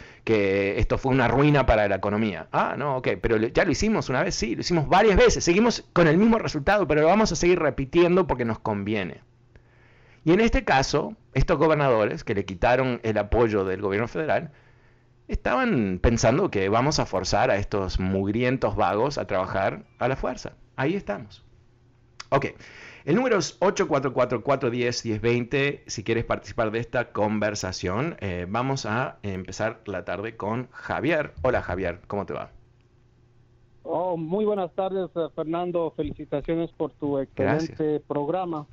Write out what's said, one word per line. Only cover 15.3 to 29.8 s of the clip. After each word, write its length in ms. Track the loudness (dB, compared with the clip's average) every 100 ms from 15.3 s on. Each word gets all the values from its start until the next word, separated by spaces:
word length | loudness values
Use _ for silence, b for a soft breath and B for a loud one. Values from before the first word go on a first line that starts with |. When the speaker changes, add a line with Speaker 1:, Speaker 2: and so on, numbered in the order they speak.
| -6 -2 0 2 0 0 0
Speaker 1:
pensando 480 | 2 4 4 2 0
que 200 | 0 0
vamos 280 | 2 2 0
a 80 | -2
forzar 460 | -4 0 0 2
a 60 | 0
estos 420 | 0 -2 -2 -2
mugrientos 760 | -2 0 0 0 0 0 -2 0
vagos 440 | 0 0 -2 -4
a 80 | -4
trabajar 560 | -2 -2 -2 -2 -4 -10 -6
a 80 | -4
la 80 | -4
fuerza. 380 | -6 -8 -12 -18 -16 -6
Ahí 200 | -4 -4
estamos. 500 | -6 -10 -12 -20 -20 _ _ _ _ _ _ -20 -4
Ok, 120 | -2 -2 -8 B B B B
el 120 | B 2
número 220 | 2 2
es 180 | 0 0
ocho 280 | 0 2 0
cuatro 240 | 0 0
cuatro, 280 | 0 0 0
cuatro 280 | 0 0 0
diez, 340 | 0 -2 -2
diez 160 | -4 -2
veinte, 640 | 2 2 0 -2 -2 -4 -10
si 160 | -8
quieres 200 | -2 -2
participar 480 | 0 -4 -6 -4 -2
de 80 | -2
esta 320 | -4 -4 -4
conversación. 1040 | -2 -2 0 -2 -2 -6 -6 -4 -4 -4 -6
Eh, 240 | -6 -6 -4
vamos 380 | -4 -2 -4 -4
a 320 | -4 -4 -8
empezar 580 | -10 -8 -8 -4 -4 -6